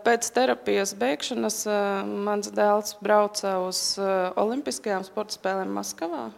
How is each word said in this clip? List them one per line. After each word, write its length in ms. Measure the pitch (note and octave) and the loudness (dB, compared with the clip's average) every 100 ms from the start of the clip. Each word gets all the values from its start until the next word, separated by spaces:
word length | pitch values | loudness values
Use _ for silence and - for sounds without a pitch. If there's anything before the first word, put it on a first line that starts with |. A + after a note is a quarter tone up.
pēc 260 | A3+ A#3 - | 2 2 2
terapijas 600 | B3 B3+ B3 - G3+ G3 | 2 2 2 0 0 0
beigšanas, 720 | G3+ B3 D4 - A#3 A3 G#3+ G#3 | -2 -2 -2 -4 -2 -2 -2 -2
ā, 400 | G#3 G3+ G3 G3+ | 0 0 -2 -4
mans 460 | G#3 G3+ G#3 G#3 | -4 -2 -2 -2
dēls 440 | G#3 G#3 G#3 G#3+ - | 2 4 4 0 -4
brauca 600 | G3+ G#3 G#3 - G3 F#3 | 4 4 4 0 -2 0
uz, 380 | F#3 F#3 - - | 0 -2 -2 0
ā, 360 | G3 F#3+ F#3 - | 0 2 0 2
Olimpiskajām 680 | G#3 B3+ C4+ A3+ G#3+ F#3+ | 0 0 -4 -4 -2 -4
sporta 300 | F#3+ - G#3 | -4 -6 -6
spēlēm 340 | - F#3+ F#3+ F#3+ | -4 -2 -2 -2
Maskavā, 640 | G3+ G3 - E4 D#4+ A3+ | -4 -6 -6 -6 -6 -8